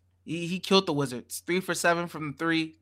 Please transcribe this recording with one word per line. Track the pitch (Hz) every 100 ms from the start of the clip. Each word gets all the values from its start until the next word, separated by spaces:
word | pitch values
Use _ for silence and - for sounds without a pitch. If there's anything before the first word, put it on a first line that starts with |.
| _ _
He, | - 165 170
he | 185
killed | - 190 190
the |
Wizards. | 143 135 120 - - -
Three | 185
for | 185
seven | 170 175 170 175
from | 156 151
three, | 139 165 160 160 -